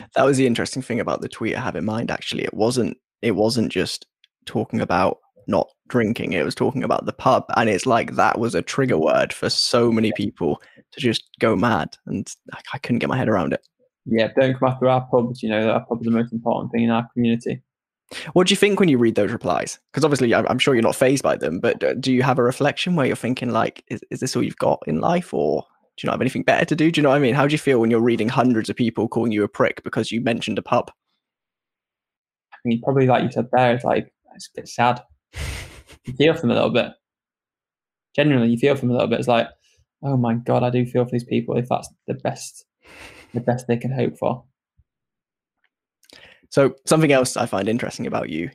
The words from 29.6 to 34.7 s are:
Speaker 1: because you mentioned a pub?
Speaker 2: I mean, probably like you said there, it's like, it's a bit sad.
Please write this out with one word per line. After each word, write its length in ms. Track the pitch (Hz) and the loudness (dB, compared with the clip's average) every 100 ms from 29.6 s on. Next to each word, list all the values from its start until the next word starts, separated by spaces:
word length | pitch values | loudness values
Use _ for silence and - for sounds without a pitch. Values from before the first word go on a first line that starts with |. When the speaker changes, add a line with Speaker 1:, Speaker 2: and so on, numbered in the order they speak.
| 127 - | 0 0
Speaker 1:
because 280 | - - 110 | -8 -4 -4
you 80 | 113 | -2
mentioned 380 | 120 117 - 107 | -2 -4 -4 -6
a 40 | |
pub? 300 | - 120 - - _ _ _ _ _ _ _ _ _ _ _ _ _ _ _ | -2 -2 -2 -12 _ _ _ _ _ _ _ _ _ _ _ _ _ _ _
Speaker 2:
I 60 | - 123 | -10 -4
mean, 160 | 117 | -2
probably 260 | 139 135 131 | 0 2 4
like 160 | 120 | 2
you 80 | 123 | 0
said 160 | 120 117 | -4 0
there, 200 | 127 123 | 2 2
it's 120 | 123 - | 2 0
like, 260 | - - _ _ - | -2 -4 _ _ -20
it's 140 | - - | -18 -16
a 20 | |
bit 80 | |
sad. 340 | - | -12